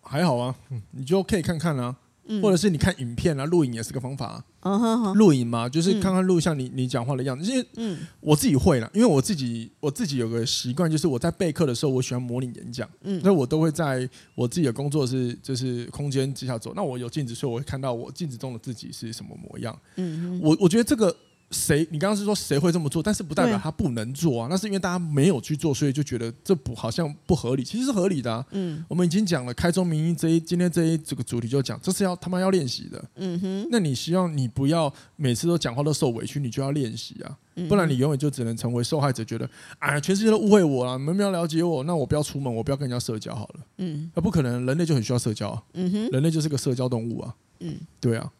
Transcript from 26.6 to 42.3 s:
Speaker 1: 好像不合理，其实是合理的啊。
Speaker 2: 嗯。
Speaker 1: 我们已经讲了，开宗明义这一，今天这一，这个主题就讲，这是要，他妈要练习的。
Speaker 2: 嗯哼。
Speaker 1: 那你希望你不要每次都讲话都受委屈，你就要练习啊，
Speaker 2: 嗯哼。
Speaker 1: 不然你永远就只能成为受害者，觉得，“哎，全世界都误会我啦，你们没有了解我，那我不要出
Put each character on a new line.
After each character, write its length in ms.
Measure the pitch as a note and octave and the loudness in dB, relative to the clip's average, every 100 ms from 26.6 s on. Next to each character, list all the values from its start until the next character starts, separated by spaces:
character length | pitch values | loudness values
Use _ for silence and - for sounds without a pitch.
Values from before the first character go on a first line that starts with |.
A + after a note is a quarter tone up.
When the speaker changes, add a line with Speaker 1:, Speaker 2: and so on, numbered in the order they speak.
| - | 0
Speaker 1:
好 160 | A2+ - | -6 -4
像 240 | A#2 D#3+ D3 - | -2 -4 -6 -2
不 100 | E3 | 0
合 180 | A#2+ | 2
理， 80 | C3+ | -2
其 160 | B2 G#3+ | -2 -4
实 60 | |
是 80 | C4 | -2
合 160 | A3 F#3 | 2 2
理 140 | E3+ | 0
的 100 | A#2+ | -2
啊。 140 | A2+ C3+ | -4 -6
Speaker 2:
嗯。 300 | G3 F3+ D#3 E3 | -6 -6 -6 -4
Speaker 1:
我 60 | |
们 120 | E3 F3+ | 0 2
已 40 | |
经 160 | E3+ G#3+ | 2 2
讲 180 | E3 | 0
了， 80 | B2 | -2
开 180 | A#2+ F3 | -2 0
宗 160 | F3 F3+ | 2 0
明 220 | D#3 D#3+ | 0 0
义 60 | |
这 160 | E3 E3 | 0 2
一， 100 | E3 | 2
今 180 | D#3+ F3 | 2 2
天 120 | F3+ | 2
这 140 | E3+ | 4
一， 120 | D#3+ E3 | 2 2
这 180 | D3+ | -2
个 80 | C#3 | -6
主 160 | - A#2+ | -4 -2
题 80 | A2+ | 0
就 140 | C#3 | 0
讲， 180 | C3 A2 | 0 -4
这 100 | - | -4
是 120 | F#3 | 0
要， 120 | G3 F3+ | 0 -2
他 140 | - | -4
妈 100 | F3+ | 0
要 80 | F#3+ | 2
练 180 | F#3+ C3+ | 2 0
习 220 | - - | -6 -10
的。 160 | - - - | -14 -14 -8
Speaker 2:
嗯 220 | F#3 F3 | -4 -4
哼。 300 | F#3+ F#3+ A#3 | -2 -4 0
Speaker 1:
那 80 | A#3+ | 0
你 160 | E3 | 2
希 200 | B2+ - | -2 0
望 200 | F3+ F3+ | 0 0
你 140 | D3+ B2+ | 0 -2
不 180 | - C3+ | 0 2
要 240 | E3 D3+ - - _ | 2 0 -4 -20 _
每 180 | C3+ | 0
次 120 | A2+ E3+ | 2 2
都 120 | E3+ | 2
讲 160 | C#3+ | 0
话 80 | A#2+ | 0
都 100 | D3 | 0
受 160 | D3 C#3 | 2 2
委 140 | A#2 | 0
屈， 160 | C#3 D3 | -4 -4
你 80 | C3+ | -4
就 140 | A2+ | -2
要 80 | C3+ | -2
练 260 | D3 B2+ A#2 | 0 -2 -4
习 240 | - - | -10 -12
啊， 140 | - C#3+ _ - | -14 -14 _ -8
Speaker 2:
嗯 100 | F3 | 2
哼。 20 | |
Speaker 1:
不 80 | G3+ | 4
然 100 | E3+ | 4
你 120 | C3 | 4
永 120 | C#3 | 2
远 80 | C#3+ | 2
就 120 | D3 | 0
只 140 | C3+ | -2
能 120 | A#2 A2+ | -4 -2
成 160 | A#2 | -2
为 100 | A#2+ | -2
受 160 | A#2+ D#3 | 0 0
害 140 | C#3 | 0
者， 100 | B2 | 0
觉 140 | A2+ A2+ | -4 -6
得 100 | B2+ - - - | -8 -10 -20 -4
，“哎， 220 | C#3+ C#3+ | -2 0
全 160 | D3 G3 | 0 2
世 80 | |
界 60 | A3 | 4
都 80 | G#3+ | 4
误 100 | G#3+ | 6
会 160 | G#3 | 6
我 220 | E3 C3 B2+ | 6 2 0
啦， 100 | B2+ | -2
你 60 | |
们 120 | C#3 | -2
没 80 | F#3 | 0
有 80 | G3+ | 0
了 160 | F3+ E3+ | 0 0
解 160 | D#3+ | 0
我， 220 | F3 D#3 | 0 0
那 100 | C#3 | 0
我 120 | E3+ C3 | -2 0
不 80 | |
要 80 | D3+ | 0
出 180 | D3 | 0